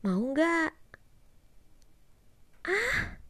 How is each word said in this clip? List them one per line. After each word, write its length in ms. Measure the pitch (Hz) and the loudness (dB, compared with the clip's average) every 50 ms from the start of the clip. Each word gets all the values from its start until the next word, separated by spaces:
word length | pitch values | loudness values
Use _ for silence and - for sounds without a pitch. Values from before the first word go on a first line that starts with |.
| - | 0
Mau 160 | 196 185 185 226 262 | 0 0 2 0 0
nggak?" 400 | 269 285 320 330 339 330 320 311 - - - - - - - - - - - - - - _ - - - - - - - - - - - - - - - _ - - - - - - - | 2 2 2 4 4 2 0 0 -4 -8 -20 -20 -20 -20 -20 -20 -20 -20 -20 -20 -20 -20 _ -20 -20 -20 -20 -20 -20 -20 -20 -20 -20 -20 -20 -20 -20 -20 _ -20 -20 -20 -20 -20 -20 -10
"Ah!" 560 | - - 370 415 466 494 539 - - - - - - - | -4 -2 0 0 2 0 0 0 -2 -4 -6 -14 -18 -20